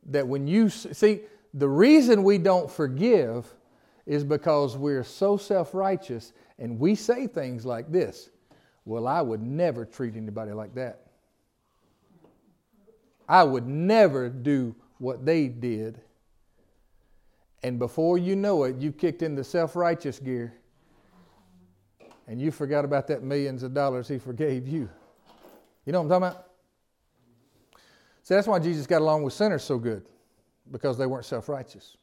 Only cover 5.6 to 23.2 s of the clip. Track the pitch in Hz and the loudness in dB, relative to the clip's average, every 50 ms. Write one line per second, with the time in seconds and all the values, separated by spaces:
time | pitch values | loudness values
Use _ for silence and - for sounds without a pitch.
5.6 | 165 - - 185 190 196 190 175 - - 123 113 110 - _ _ _ _ _ - | 0 -2 -4 -4 -2 -2 -2 -4 -6 -10 -12 -12 -12 -16 _ _ _ _ _ -12
6.6 | 127 117 117 113 135 180 220 208 - - 240 247 269 226 - 165 139 127 123 117 | -10 -10 -4 0 2 2 2 2 0 -2 -2 -2 -2 -6 -6 -6 -8 -6 -8 -8
7.6 | 110 127 120 117 123 156 156 185 151 98 - - - - _ _ _ _ _ _ | -8 -6 -8 -8 -8 -2 0 0 0 0 -6 -14 -20 -20 _ _ _ _ _ _
8.6 | _ _ _ _ _ 104 110 117 113 127 147 175 156 120 110 107 110 120 135 156 | _ _ _ _ _ -8 -8 -6 -4 -2 -2 -2 -2 -2 -4 -6 -6 -8 -4 -2
9.6 | 180 170 127 117 117 110 - - 131 117 107 113 110 107 104 113 110 104 104 107 | -2 -2 -2 -4 -10 -12 -8 -8 -8 -8 -6 -8 -12 -10 -10 -10 -10 -10 -10 -12
10.6 | 107 98 104 127 127 120 110 - _ _ _ _ _ _ _ _ _ _ _ _ | -12 -12 -10 -10 -10 -10 -12 -16 _ _ _ _ _ _ _ _ _ _ _ _
11.6 | _ _ _ _ _ _ _ _ _ _ _ 170 _ _ _ _ _ _ _ _ | _ _ _ _ _ _ _ _ _ _ _ _ _ _ _ _ _ _ _ _
12.6 | _ _ _ _ _ _ _ _ _ _ _ _ _ - 156 185 170 143 131 127 | _ _ _ _ _ _ _ _ _ _ _ _ _ 4 6 6 6 6 4 -2
13.6 | 117 127 139 151 170 190 220 226 208 175 135 135 127 120 123 131 120 147 143 135 | -4 -4 -4 -2 0 2 6 6 6 6 4 0 -4 -4 -8 -6 -2 0 0 0
14.6 | 127 117 113 - _ _ _ _ 127 127 131 113 127 147 165 165 147 131 120 120 | 0 -2 -6 -12 _ _ _ _ -8 -8 -8 -4 -2 0 2 2 0 -2 -4 -6
15.6 | 120 123 113 107 110 110 110 123 - _ _ _ _ _ _ _ _ _ _ _ | -6 -6 -4 -4 -6 -8 -10 -14 -20 _ _ _ _ _ _ _ _ _ _ _
16.6 | _ _ _ _ _ _ _ _ _ _ _ _ _ _ _ _ _ _ _ _ | _ _ _ _ _ _ _ _ _ _ _ _ _ _ _ _ _ _ _ _
17.6 | - 127 123 120 123 120 - - 160 165 180 180 175 180 190 196 196 208 196 160 | -8 -6 -4 -4 -4 -4 -2 0 0 2 2 0 0 -2 -2 -2 0 0 2 2
18.6 | 139 127 131 127 139 151 143 - - 170 151 175 170 160 147 139 131 - - 175 | 0 0 -2 -4 -6 -8 -6 -2 -4 -4 -2 -2 -6 -4 -4 -6 -8 -4 -2 -2
19.6 | 165 151 - 175 175 170 170 165 - 143 123 - 135 131 127 120 117 117 117 _ | -2 -2 -2 -2 0 0 -2 -2 -6 -10 -10 -8 -8 -8 -6 -6 -6 -10 -14 _
20.6 | _ _ _ _ _ _ _ _ _ _ _ _ _ _ _ _ _ _ _ _ | _ _ _ _ _ _ _ _ _ _ _ _ _ _ _ _ _ _ _ _
21.6 | _ _ _ _ _ _ _ _ - - - _ _ - 110 123 135 156 143 - | _ _ _ _ _ _ _ _ -20 -20 -20 _ _ -14 -10 -6 -6 -6 -4 -4
22.6 | 151 135 147 147 139 139 143 139 135 - 151 127 | -6 -2 -2 -2 0 0 -2 -2 -2 -2 -6 -6